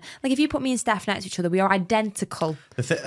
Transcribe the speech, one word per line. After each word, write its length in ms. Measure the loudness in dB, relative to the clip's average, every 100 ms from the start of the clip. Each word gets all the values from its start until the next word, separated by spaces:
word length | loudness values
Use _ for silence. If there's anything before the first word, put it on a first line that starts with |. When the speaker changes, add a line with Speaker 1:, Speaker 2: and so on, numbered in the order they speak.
| -10 -6
Speaker 1:
Like, 80 | 0
if 80 | 2
you 80 | 2
put 140 | 2
me 100 | 0
and 80 | 0
Steph 280 | 0 -2 -2
next 160 | -4
to 40 | -4
each 120 | -4
other, 100 | 0
we 100 | 2
are 120 | 4
identical 840 | 2 2 2 0 -4 -6 -2 -2 -4 -6 -6
Speaker 2:
The 80 |
thi-, 120 | -2
I 20 | 0